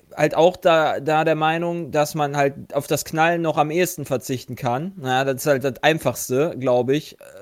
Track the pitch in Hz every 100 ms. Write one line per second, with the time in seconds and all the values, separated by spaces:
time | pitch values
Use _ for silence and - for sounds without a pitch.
0 | _ - 151 - 175 - 180 165 147 104
1 | 139 156 160 156 156 165 170 170 151 147
2 | 147 156 143 143 139 139 - 147 - 147
3 | - 160 165 170 165 151 151 165 175 -
4 | 135 131 - 127 - 120 127 127 180 190
5 | 131 127 135 127 156 135 135 120 151 160
6 | 135 113 - 127 160 127 127 123 120 147
7 | - - - 87